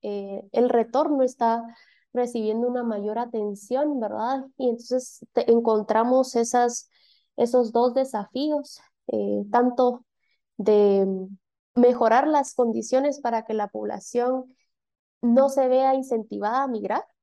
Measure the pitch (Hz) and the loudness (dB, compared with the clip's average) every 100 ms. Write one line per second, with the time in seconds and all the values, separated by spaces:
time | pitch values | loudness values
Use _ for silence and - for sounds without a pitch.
0 | 214 202 196 196 - 233 247 240 226 262 | -8 -8 -8 -12 -6 -2 2 2 0 0
1 | 302 285 254 - 233 233 233 233 _ _ | 0 2 0 0 0 0 -6 -20 _ _
2 | _ 240 240 240 214 220 240 247 233 208 | _ -4 -4 -2 -2 -2 -2 -2 -4 -4
3 | 208 220 240 233 208 202 - 254 302 277 | -4 -6 -6 -6 -6 -8 -4 -2 -2 -2
4 | 214 214 226 269 269 _ 254 233 - 254 | -4 -4 -4 -4 -8 _ -4 -4 -4 -6
5 | 254 - - - - 233 233 220 208 220 | -6 -20 -6 -4 4 4 4 0 2 0
6 | 240 254 262 233 233 247 240 240 - _ | 4 2 2 0 0 2 0 -2 -14 _
7 | _ _ _ - 233 247 226 233 247 240 | _ _ _ -4 2 2 2 2 2 0
8 | 269 220 202 247 302 294 285 - _ _ | -2 -4 -6 -4 -2 -2 -6 -20 _ _
9 | - 220 202 208 202 233 247 247 254 240 | -6 -4 -2 -4 0 0 2 2 0 0
10 | _ _ _ _ _ - 208 208 208 196 | _ _ _ _ _ -4 2 4 4 4
11 | 190 190 190 202 _ _ _ 247 240 240 | 0 -4 -8 -16 _ _ _ 2 4 4
12 | 226 233 294 302 269 - 240 226 220 254 | 4 4 4 0 0 -2 -2 -2 -2 0
13 | 285 277 247 233 220 220 208 214 208 208 | 0 -2 -4 -6 -4 -6 -6 -6 -8 -10
14 | - 240 240 262 254 _ _ _ _ _ | -6 -2 -2 -2 -6 _ _ _ _ _
15 | _ _ 233 240 269 269 254 254 269 269 | _ _ 2 4 4 2 2 2 2 0
16 | 262 233 214 202 208 247 277 226 196 233 | -2 -6 -6 -6 -4 -2 -2 -4 -4 -6
17 | - _ | -6 _